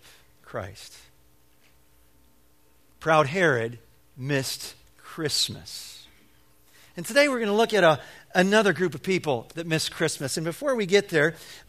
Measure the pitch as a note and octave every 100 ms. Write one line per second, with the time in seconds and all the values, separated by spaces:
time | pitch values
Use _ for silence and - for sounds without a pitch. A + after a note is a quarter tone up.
0 | - - _ _ - A#2+ G2 G2+ - -
1 | - _ _ _ _ _ _ _ _ _
2 | _ _ _ _ _ _ _ _ _ _
3 | D#3 D#3 C#3+ F#3 E3+ B2 A2+ A#2+ _ _
4 | _ - C3 C#3 C3 - - - _ _
5 | - - D3+ - - - E2 - - -
6 | - _ _ _ _ _ _ - - -
7 | E3 C4+ C#4+ B3 A3 G#3 A3+ G#3+ E3+ D3+
8 | - - - F3+ F#3+ G#3+ G#3 D3+ F3+ C3+
9 | - F#3 D#3 A#2+ - D#3+ E3+ D#3+ - -
10 | D#3+ - C#3 - E3 D#3+ C#4+ B3 F#3+ G3
11 | G3+ D#3+ D#3 E3 - -